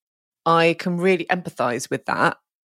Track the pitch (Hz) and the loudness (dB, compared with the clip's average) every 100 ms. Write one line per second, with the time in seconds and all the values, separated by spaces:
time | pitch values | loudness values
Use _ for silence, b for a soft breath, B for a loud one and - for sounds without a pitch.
0 | _ _ _ _ - 165 165 165 185 175 | _ _ _ _ 0 4 4 2 -2 0
1 | 185 185 - 180 170 - 123 123 - 135 | 2 2 0 -4 -4 -4 -2 -2 -4 -6
2 | - - 151 - _ _ _ | -4 0 0 -2 _ _ _